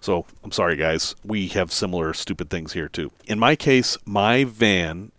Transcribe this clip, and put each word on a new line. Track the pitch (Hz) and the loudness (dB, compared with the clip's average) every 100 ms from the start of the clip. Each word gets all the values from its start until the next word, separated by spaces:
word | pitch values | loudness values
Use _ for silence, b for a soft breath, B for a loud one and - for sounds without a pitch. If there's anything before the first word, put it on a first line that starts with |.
So, | - 87 - - | -2 -2 -2 -16
I'm | 107 | -6
sorry, | - 87 | 0 0
guys. | 73 80 80 - - | 2 0 0 -4 -8
We | 104 107 90 | -6 -4 -2
have | 101 85 | -2 -2
similar | - 101 87 80 | -2 -2 -2 -2
stupid | - - 87 85 | -4 -6 -6 -6
things | 87 78 | -8 -6
here, | 90 76 | -8 -6
too. | - 71 - - | -6 -8 -10 -6
In | 107 | 2
my | 120 | 4
case, | 151 147 131 123 - | 4 4 4 2 -4
my | - 101 104 123 | -2 2 4 4
van | 131 110 110 92 80 85 107 | 2 2 4 4 0 -6 -14